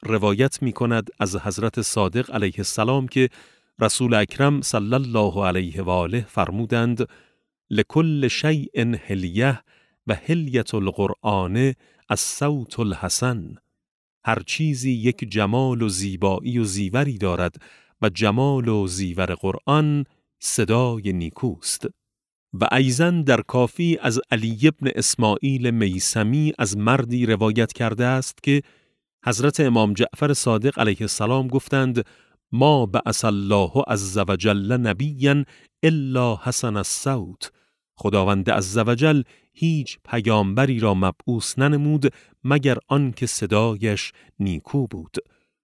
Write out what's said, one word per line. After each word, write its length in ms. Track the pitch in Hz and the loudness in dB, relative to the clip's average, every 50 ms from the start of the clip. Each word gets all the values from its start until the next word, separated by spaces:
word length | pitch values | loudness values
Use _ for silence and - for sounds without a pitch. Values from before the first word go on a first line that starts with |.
روایت 600 | - 110 110 101 104 104 101 110 131 139 - - | -4 -2 0 2 2 2 2 2 2 0 0 -2
می 100 | 139 120 | -4 -4
کند 380 | - - 120 117 117 113 113 - - - | -2 -2 -2 0 0 -2 -2 -6 -6 -4
از 160 | 104 90 95 | -4 -4 -4
حضرت 440 | 92 - 104 90 98 113 110 - 123 | -4 -6 -6 -4 -2 -4 -4 -2 -4
صادق 500 | 104 - - 113 98 87 95 120 127 - | -4 -2 0 0 0 0 0 -2 -4 -4
علیه 240 | - 110 101 92 - 101 | -4 -2 -2 -2 -2 -4
السلام 500 | 98 - - 117 107 123 135 139 131 123 | -6 -4 -2 -2 0 0 0 0 -2 -2
که 200 | - 131 131 123 - - - _ _ _ _ _ _ - | 0 0 0 0 0 -6 -20 _ _ _ _ _ _ 0
رسول 340 | 113 104 - - 123 117 117 | 0 0 2 0 2 2 2
اکرم 460 | 104 101 - - - 139 143 147 131 | 2 2 0 0 0 2 2 2 0
صلی 340 | 127 - - 107 101 107 123 | -2 -2 -2 -2 -2 0 -2
الله 520 | 135 135 120 113 110 104 98 85 98 98 | -2 -2 0 0 0 0 0 0 0 0
علیه 360 | 92 90 92 92 85 78 90 | 0 0 -2 -2 -4 -6 -6
و 80 | 92 90 | -4 -2
آله 300 | 90 90 85 87 107 120 107 - | 0 0 0 -2 -4 -4 -6 -4
فرمودند: 800 | - 110 90 87 95 110 117 107 120 117 117 120 120 120 117 - - _ _ _ _ _ _ _ _ _ _ - | -2 -2 -2 -2 -2 -4 -4 -2 0 0 0 0 0 -2 -4 -6 -10 _ _ _ _ _ _ _ _ _ _ -2
«لکل 580 | 104 104 104 - - 156 165 160 151 143 131 120 | 0 0 0 2 2 0 2 2 0 0 0 -2
شیء 680 | - - 151 156 160 147 - - - 123 117 120 113 - - | -2 0 0 0 0 -2 -4 -4 -4 -2 -2 0 -2 -4 -4
حلیة 540 | - 98 95 90 87 87 107 127 139 123 - - _ _ _ _ _ _ _ _ | -4 -4 -4 -4 -2 0 0 2 2 0 -2 -8 _ _ _ _ _ _ _ _
و 80 | 120 104 | -4 -4
حلیة 600 | - - - 165 170 156 131 117 117 104 - 113 | -2 -2 -2 -2 0 0 0 0 -2 0 -2 -2
القرآن 1000 | 104 98 92 - - 98 92 - - - 107 101 95 92 90 98 120 131 135 127 - _ _ _ _ _ - | -2 -2 -2 0 0 -2 -2 -2 -4 -2 0 0 0 0 0 0 0 0 0 0 -4 _ _ _ _ _ -4
الصوت 720 | 107 - - - - - 143 147 147 135 113 - - 117 | -4 -4 -4 -6 -4 -4 -2 -2 -2 -4 -6 -8 -6 -4
الحسن.» 720 | 113 101 90 - 98 90 - - 123 127 120 104 80 - - - _ _ _ _ _ _ _ _ _ _ _ _ - | -4 -4 -4 -4 -4 -4 -2 -2 -2 -2 -2 -4 -8 -12 -14 -20 _ _ _ _ _ _ _ _ _ _ _ _ -2
هر 180 | 113 110 104 92 | -2 -2 -2 -2
چیزی 440 | - - - 156 151 139 120 127 135 | -4 -2 0 0 0 0 -2 -2 -2
یک 260 | 123 113 107 123 117 - 123 101 | -2 0 0 0 0 -2 -4 -4
جمال 540 | 98 107 101 98 117 127 135 131 123 117 | -2 0 0 2 2 0 0 0 0 0
و 60 | 113 104 | -2 -2
زیبایی 680 | 90 92 98 98 92 85 98 95 95 - - 123 120 120 | -2 -2 -4 -4 -2 0 0 0 0 0 -2 -2 -2 -2
و 60 | 110 | -2
زیوری 540 | 98 92 104 101 90 107 135 143 143 117 92 | -2 -2 -2 -2 -2 0 0 0 -2 -2 -2
دارد 380 | 101 92 87 87 87 85 - - - - - _ _ _ _ _ | -2 -2 0 0 -2 -2 -4 -8 -16 -20 -20 _ _ _ _ _
و 60 | 110 104 | -2 -2
جمال 600 | 87 92 110 101 107 123 135 143 139 131 120 117 | 0 0 0 2 2 2 2 2 0 0 0 0
و 180 | 107 104 98 | 0 0 0
زیور 480 | 90 90 95 98 90 85 95 92 90 85 | -2 -2 -4 -4 -4 -2 -2 -2 -4 -4
قرآن 680 | - - 95 - - - 135 143 151 151 151 147 147 135 - _ _ _ _ _ _ | -4 -4 -4 -4 -4 0 2 2 2 2 2 0 -2 -4 -6 _ _ _ _ _ _
صدای 760 | - - - 123 107 - 113 123 127 123 117 110 101 101 | -8 -4 -2 0 2 2 2 2 2 0 -2 -4 -4 -2
نیکوست. 720 | 92 87 85 80 - - 131 113 82 - - - - - - - - _ _ _ _ _ _ _ _ _ _ _ | -2 -2 -4 -6 -6 -6 -6 -6 -6 -6 -6 -8 -6 -6 -8 -10 -10 _ _ _ _ _ _ _ _ _ _ _
و 160 | - 92 - - | -4 -2 0 2
ایضاً 380 | - 131 135 131 120 139 170 175 | 4 4 4 4 2 2 2 2
در 300 | 175 165 143 139 120 110 | 2 2 4 4 4 4
کافی 580 | - - - 127 123 - - - 170 170 165 - | 2 0 2 2 2 2 0 0 0 0 0 0
از 180 | - 127 110 131 - - | 0 -2 -2 -2 -2 -2
علی 380 | 123 110 110 113 113 107 135 156 | -2 0 0 -2 0 2 4 4
ابن 220 | 156 - 139 131 - | 4 2 -2 -2 -2
اسماعیل 760 | 120 - - - - 113 107 101 - - 139 135 123 123 120 | -2 -2 -2 0 2 2 2 2 2 0 -2 -2 0 0 0
میسمی 840 | 117 113 107 95 90 92 - - - 113 104 110 135 151 151 156 - - | 2 2 2 0 0 -2 -2 -2 0 0 0 2 2 2 0 0 0 -2
از 180 | 117 92 101 | -2 -2 -2
مردی 500 | 104 104 117 131 131 123 120 123 123 120 | 0 2 2 2 2 0 0 -2 0 2
روایت 460 | 110 107 98 110 110 107 117 113 - | 2 2 2 2 2 2 2 0 0
کرده 320 | - - 117 110 107 117 123 | -2 -4 -4 -2 -2 0 0
است 380 | 123 131 131 - - - _ | 0 0 -2 -4 -6 -10 _
که 200 | - 139 139 143 - _ _ _ _ _ _ _ _ _ _ _ - | 0 2 2 2 0 _ _ _ _ _ _ _ _ _ _ _ -4
حضرت 360 | 123 117 113 131 147 - - | -2 0 2 0 0 2 2
امام 320 | 147 127 117 110 107 104 | 2 4 4 4 4 4
جعفر 420 | 101 113 117 - - - 151 143 139 | 2 0 -2 -2 -2 0 0 0 0
صادق 440 | - - 123 110 104 117 143 - 135 | 0 0 0 0 2 0 0 0 0
علیه 180 | 117 107 95 - | 0 0 0 0
السلام 480 | 113 95 - - 104 113 131 135 131 123 | -2 -4 -4 -2 -2 0 0 0 0 0
گفتند: 580 | 127 131 - - 139 135 131 127 117 120 104 - _ _ _ _ _ _ _ _ | -2 -4 -2 0 0 0 0 0 0 -2 -4 -6 _ _ _ _ _ _ _ _
«ما 340 | 123 120 139 151 147 135 117 | 0 4 4 6 4 4 2
بعث 380 | 98 110 117 - 117 107 - 120 | 0 0 -2 0 -2 -2 0 0
الله 580 | 110 104 101 98 98 104 101 95 82 - 139 - | 0 0 0 2 2 4 4 2 2 0 0 0
عز 320 | - 113 101 101 95 95 107 92 95 | 0 -2 -4 -4 -2 -2 -2 0 0
وجل 440 | 98 87 101 107 101 101 98 107 | 0 0 2 0 0 0 0 -2
نبیا 720 | 127 127 117 110 92 101 139 151 143 127 139 139 143 147 135 - - - _ _ _ _ | -2 0 0 -2 -2 -2 -4 -4 -2 0 2 2 2 2 0 -4 -8 -20 _ _ _ _
الا 540 | - 160 160 151 135 131 127 127 123 120 107 | 2 2 2 2 0 0 0 0 0 0 0
حسن 400 | - - 127 - - 127 117 104 | -2 -4 -4 -4 -2 -2 -2 -2
الصوت.» 760 | 101 92 - - - - 135 135 117 90 87 - - - - - _ _ _ _ _ _ _ _ | -2 -2 -4 -6 -4 -2 -2 -2 -2 -4 -8 -12 -14 -16 -16 -16 _ _ _ _ _ _ _ _
خداوند 540 | - - 101 104 98 92 101 101 98 87 113 | -6 -2 0 2 2 2 2 2 0 0 0
عز 280 | - 101 95 90 101 117 | 0 0 0 0 0 0
وجل 440 | 107 120 120 117 151 156 151 139 120 - _ _ _ _ | 2 2 2 2 2 2 2 2 0 -2 _ _ _ _
هیچ 460 | _ - 165 165 160 151 131 - - - _ | _ -2 -2 0 0 -2 -4 -6 -12 -16 _
پیامبری 760 | - 120 117 101 117 110 107 98 95 101 127 139 135 123 113 | -6 -4 -2 0 2 2 4 2 2 2 2 2 2 2 2
را 140 | 113 104 98 | 2 2 2
مبعوث 640 | 92 95 92 - - _ 127 120 110 - - - 127 | 2 2 0 -2 -2 _ -4 -4 -2 -4 -4 -2 0
ننمود 540 | 139 147 151 143 147 151 151 147 143 131 - - - _ _ _ - | 2 2 2 2 2 2 2 2 2 0 -2 -4 -12 _ _ _ -2
مگر 340 | 131 143 147 131 135 120 - - - | 0 0 2 2 2 0 0 -2 0
آن 240 | 139 147 143 127 | 0 0 0 0
که 140 | 113 - 123 | -2 -4 -4
صدایش 840 | - - - 107 - 107 107 113 117 107 98 113 107 101 - - - - _ _ _ _ - | -6 -4 -4 -2 0 2 2 2 2 0 -2 -2 -2 -2 -2 -4 -8 -12 _ _ _ _ -2
نیکو 480 | 101 95 82 76 - - - 143 123 | -2 -2 -2 -2 -4 -4 -2 -2 -2
بود. 300 | 104 - 82 - - - - - _ _ _ _ _ _ _ | -4 -6 -12 -12 -10 -10 -10 -10 _ _ _ _ _ _ _